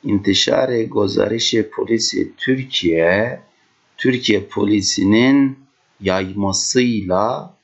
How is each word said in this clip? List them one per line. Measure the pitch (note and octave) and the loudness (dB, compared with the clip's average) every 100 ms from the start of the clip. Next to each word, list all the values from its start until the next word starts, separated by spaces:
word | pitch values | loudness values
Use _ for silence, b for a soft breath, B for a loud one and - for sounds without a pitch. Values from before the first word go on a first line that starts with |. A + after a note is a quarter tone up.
انتشار | - G#2 G2+ F#2+ - - B2+ A#2+ | -2 -2 0 0 2 2 2 -2
گزارش | A2 A2 G2+ F2+ G2 A2+ - A2+ | -2 -2 -2 0 0 0 0 0
پلیس | G#2 - G2 A2+ - - - - | -2 -4 -2 -2 -2 -4 -6 -6
Türkiye, | - C3 C3 - F2 E2 E2 G2 A#2 C3 _ _ _ _ _ - | -4 -2 -2 -2 0 2 2 2 0 -6 _ _ _ _ _ -4
Türkiye | C3 B2 C3 - | -2 -2 0 0
polisinin | G2+ - G2+ G#2 F#2+ - F#2+ A2 B2+ C#3 C#3 C3 _ _ _ _ | -2 -4 0 0 0 0 2 4 6 4 2 -2 _ _ _ _
yaymasıyla | F#2+ F#2 F#2+ F#2+ G2 F#2+ - B2+ B2 A2 F#2 F2+ A2 C3+ - _ | -2 0 -2 -2 -2 -2 0 2 2 0 -2 0 0 -4 -10 _